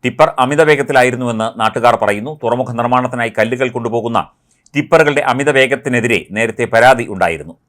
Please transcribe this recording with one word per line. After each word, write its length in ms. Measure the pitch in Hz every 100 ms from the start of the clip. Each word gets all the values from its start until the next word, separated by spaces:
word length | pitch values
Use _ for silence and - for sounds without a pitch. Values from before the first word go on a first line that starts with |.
ടിപ്പർ 260 | 113 - 156 -
അമിത 220 | 127 147
വേഗത്തിലായിരുന്നുവെന്ന് 840 | 156 147 135 139 127 127 123 113 110 110
നാട്ടുകാർ 360 | 110 117 120 113
പറയുന്നു. 360 | 104 104 120 151
തുറമുഖ 320 | 117 120 127
നിർമ്മാണത്തിനായി 600 | 117 120 123 123 123 117 107
കല്ലുകൾ 320 | 113 123 131
കൊണ്ടുപോകുന്ന 500 | 120 117 117 113 113 - _ _ _ _ 143
ടിപ്പറുകളുടെ 460 | - 165 151 143
അമിത 280 | 131 123 143
വേഗത്തിനെതിരെ 720 | 135 131 127 139 123 117 101 76
നേരത്തെ 340 | 104 113 110 117
പരാതി 400 | 113 123 127 120
ഉണ്ടായിരുന്നു. 460 | 95 90 82 76 -